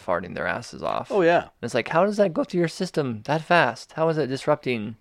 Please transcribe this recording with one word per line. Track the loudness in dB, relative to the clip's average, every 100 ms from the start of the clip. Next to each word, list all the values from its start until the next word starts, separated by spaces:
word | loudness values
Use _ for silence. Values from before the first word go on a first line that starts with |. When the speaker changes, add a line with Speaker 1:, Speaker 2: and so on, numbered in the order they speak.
Speaker 1:
farting | -2 -2 -2
their | -4 -4
asses | -4 -8 -8
off. | -4 -4 -2
Speaker 2:
Oh, | 2
yeah. | 4 4
Speaker 1:
And | 0 _
it's | -4
like, | -4 0
how | 0
does | 0 2
that | 0
go | 0
through | -2 0
your | -2
system | -2 -4 -2 -2 -4
that | -2 -4
fast? | 2 4 4 0 -12
How | -2 0
is | 2
it | 0
disrupting? | -2 0 0 0 -2 -4 -10